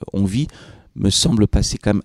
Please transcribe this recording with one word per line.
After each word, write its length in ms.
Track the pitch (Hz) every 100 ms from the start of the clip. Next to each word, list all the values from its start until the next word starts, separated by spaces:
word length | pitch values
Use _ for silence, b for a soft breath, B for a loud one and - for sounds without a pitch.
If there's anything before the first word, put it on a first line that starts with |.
| -
on 140 | 98 98
vit, 220 | 110 156 B B B B -
me 140 | 98
semble 380 | - - 113 104
passer 320 | 107 - -
quand 160 | -
même 80 | 101